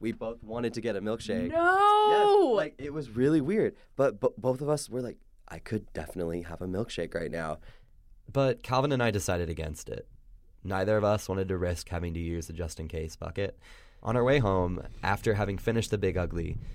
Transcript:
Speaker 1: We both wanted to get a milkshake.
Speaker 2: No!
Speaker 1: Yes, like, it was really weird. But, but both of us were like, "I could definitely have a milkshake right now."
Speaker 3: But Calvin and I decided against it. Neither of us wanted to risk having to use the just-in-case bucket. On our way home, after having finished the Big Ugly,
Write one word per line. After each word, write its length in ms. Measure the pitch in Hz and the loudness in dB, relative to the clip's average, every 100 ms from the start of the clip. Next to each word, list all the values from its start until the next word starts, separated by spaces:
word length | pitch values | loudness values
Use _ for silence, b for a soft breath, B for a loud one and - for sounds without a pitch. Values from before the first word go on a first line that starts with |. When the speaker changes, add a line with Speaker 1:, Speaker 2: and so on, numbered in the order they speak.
Speaker 1:
We 100 | 110 | -6
both 320 | 110 113 113 | -6 -8 -10
wanted 300 | 107 117 120 | -10 -4 -4
to 80 | 117 | -4
get 160 | 113 98 | -4 -2
a 40 | |
milkshake. 480 | 104 110 - 95 - | -2 -4 -2 -2 0
Speaker 2:
No! 560 | 320 349 381 415 415 427 415 415 403 320 | 2 4 4 6 6 6 6 6 6 6
Speaker 1:
Yes, 80 | 208 | 4
like, 180 | 151 - | 0 -6
it 160 | 143 | -8
was 160 | 151 127 | -6 -6
really 300 | 110 135 160 | 2 4 4
weird. 360 | 139 214 127 - b - | 4 2 2 -2 b 2
But, 240 | 135 104 | 2 4
but 200 | - - | 0 0
both 200 | 127 127 | 0 0
of 80 | 147 | 0
us 220 | 151 - | 0 -2
were 120 | 120 | -6
like, 160 | 123 - - - - | -6 -8 -18 -20 -16
"I 120 | 82 | -14
could 320 | - 107 - | -4 -4 -4
definitely 480 | - 80 92 85 85 | -10 -8 -4 -2 -2
have 200 | 85 82 | -6 -8
a 60 | 92 | -4
milkshake 480 | 92 117 - 82 85 | -4 -4 -4 -4 -4
right 160 | 80 | -4
now." 280 | 82 80 78 b b b b - - - | -4 -4 -6 b b b b -20 -20 -6
Speaker 3:
But 340 | 135 135 120 | 0 0 0
Calvin 280 | - 127 143 | 0 0 2
and 100 | 131 | 2
I 80 | 117 | 2
decided 380 | 104 95 87 85 | 0 0 -2 -2
against 380 | 82 78 76 - | -4 -6 -8 -10
it. 200 | 55 - - - - - - 92 | -12 -12 -20 -20 -20 -20 -14 -4
Neither 320 | 95 98 107 | 0 2 4
of 80 | 104 | 4
us 240 | 104 - | 2 0
wanted 180 | 95 92 | -2 -2
to 100 | 92 | 0
risk 300 | 87 87 - | 0 -2 -4
having 260 | 87 85 82 | -4 -4 -4
to 40 | |
use 280 | 82 85 82 | -4 -4 -6
the 60 | |
just-in-case 640 | 82 82 - 80 80 80 - | -8 -8 -8 -8 -6 -8 -8
bucket. 420 | 80 82 98 - b b b b | -10 -4 -6 -6 b b b b
On 120 | - 120 | -2 2
our 60 | |
way 160 | 123 143 | 4 4
home, 420 | 107 95 90 90 - - | 4 4 2 0 -6 -6
after 320 | - 101 117 101 | -2 0 2 2
having 220 | 101 95 | 0 0
finished 340 | - 113 107 | 0 0 0
the 60 | 104 | 0
Big 200 | 98 90 | 0 0
Ugly, 400 | 85 82 82 82 B | -2 -2 -4 -6 B